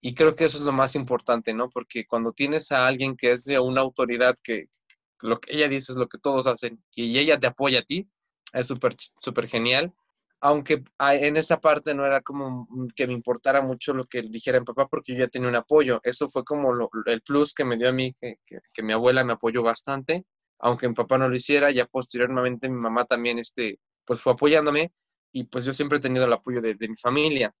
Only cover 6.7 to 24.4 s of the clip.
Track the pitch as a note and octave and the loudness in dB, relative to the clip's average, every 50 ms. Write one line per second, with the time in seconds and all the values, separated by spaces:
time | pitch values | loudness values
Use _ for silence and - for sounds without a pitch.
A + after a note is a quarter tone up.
6.7 | A#2 A2 _ _ _ - A#2+ A#2 A#2 C3 C#3+ D#3 D3+ C#3 C3 B2 - _ C#3 C#3 | -10 -10 _ _ _ -6 -4 0 2 2 4 4 4 2 2 -2 -2 _ 0 2
7.7 | B2+ A#2+ - _ C#3+ F3+ G3 _ _ _ _ _ _ _ _ - - C3 B2 - | 2 2 0 _ -6 -8 -8 _ _ _ _ _ _ _ _ -8 -4 -2 -2 -2
8.7 | C3 A#2+ - B2+ - - - - _ - - C3 B2 A#2+ A2+ A2+ - A#2 A2+ A#2+ | -4 0 -2 -2 -2 -2 -8 -10 _ -10 -10 -6 -4 -4 -4 -2 -4 -2 0 2
9.7 | B2+ C3+ D#3 F3 _ _ _ _ _ _ _ _ _ _ - C#3+ D3 D3+ C#3+ - | 2 2 0 -2 _ _ _ _ _ _ _ _ _ _ 2 2 2 2 2 -2
10.7 | D#3 C#3+ C3 _ _ _ C3+ C#3 C#3+ C#3+ C#3+ D3 D3 D#3 D3+ - E3+ - - D#3 | -2 -2 -2 _ _ _ 2 2 2 4 2 0 0 0 2 2 0 2 4 2
11.7 | D3+ D3 D3 D#3 D3 C#3 C#3 C#3 C#3 C3+ B2+ - C#3 C#3+ C#3 C3 C3 B2+ A#2+ _ | 2 2 0 -4 -2 0 0 0 0 0 -2 -4 -8 -8 -6 -6 -8 -8 -10 _
12.7 | A#2 B2+ B2+ A#2+ - - C3+ B2 B2 A#2+ A#2 B2 B2 A#2 - C#3 C3+ C#3 C3+ C3 | -8 -8 -8 -8 -4 -4 -2 -2 -2 -6 -2 -2 -2 0 2 2 2 4 2 0
13.7 | C3 A#2+ - - C#3 C3 B2+ _ - B2 A#2 A2+ A2 A#2 - - B2+ B2+ B2 B2 | -4 -4 -4 -4 -4 -4 -4 _ -6 -8 -6 -6 -10 -8 -4 2 2 2 0 0
14.7 | A#2 - C#3 C3+ - C#3 - - B2+ B2 B2+ A#2+ - B2+ B2 B2 A#2+ A#2 A2+ _ | -2 -2 -2 -2 -2 -6 -6 -6 -2 -2 -2 -2 0 -2 -2 0 0 -2 0 _
15.7 | D3+ D#3 D3 B2+ B2 A2 _ A#2+ B2 - D3 A2+ - C3+ A#2+ - D3+ D3 C#3+ C3 | 4 4 6 6 2 0 _ -2 -2 -2 -4 -2 -2 -6 -4 -4 -4 0 0 0
16.7 | B2 A#2+ A#2 - - A2+ G#2+ A#2 A#2 A2 _ - C#3 C#3+ D3 D3 - - D3 B2+ | 2 0 -2 -4 -4 -6 -2 -2 -2 -2 _ 0 2 2 2 2 0 -2 -2 -2
17.7 | A#2+ A2+ A#2+ B2+ B2+ C3 C3 B2+ B2+ - - A#2+ G2+ _ _ _ - - _ _ | 0 2 2 2 2 2 -2 -2 -4 -8 -12 -12 -12 _ _ _ -20 -20 _ _
18.7 | _ - G#2+ A2 A2 A2 A#2+ B2 B2+ C3 B2+ B2 A2+ - - A#2 A2+ B2 A#2 A2+ | _ -8 -4 -2 -2 -2 0 0 0 0 0 0 -2 -2 -2 -2 0 0 0 0
19.7 | A2+ - - - C#3 C3+ C3 - D#3+ F3+ F#3 _ _ _ _ _ _ _ - A#2+ | -2 -2 -6 -8 -8 -8 -4 -4 -4 -4 -4 _ _ _ _ _ _ _ -2 -2
20.7 | A#2+ B2 B2+ B2 A#2 - A#2 - C3 C3 C3 B2+ B2+ B2+ B2+ - C#3+ C#3+ C#3+ C#3+ | 0 0 -2 -4 -2 -2 0 0 2 2 2 2 0 -2 0 2 2 4 4 4
21.7 | C3+ B2 A#2+ _ _ C3 B2 - - A#2+ B2 A#2+ C3 B2+ B2+ B2+ B2 A2+ C3 C3 | 4 2 0 _ _ -6 -6 -4 -2 -2 0 0 0 0 0 -2 -2 -4 -6 -6
22.7 | B2+ B2 A#2 A2+ A2+ A#2+ B2 - B2+ A#2+ A#2 A#2+ A#2 A#2 A#2 - - - A#2+ A2 | -4 -2 -2 0 0 0 0 0 0 0 0 -2 -2 -2 -6 -8 -6 -4 -4 -4
23.7 | - _ _ _ _ _ _ _ B2 A#2 - C3 B2 B2 | -4 _ _ _ _ _ _ _ -6 -2 2 0 2 4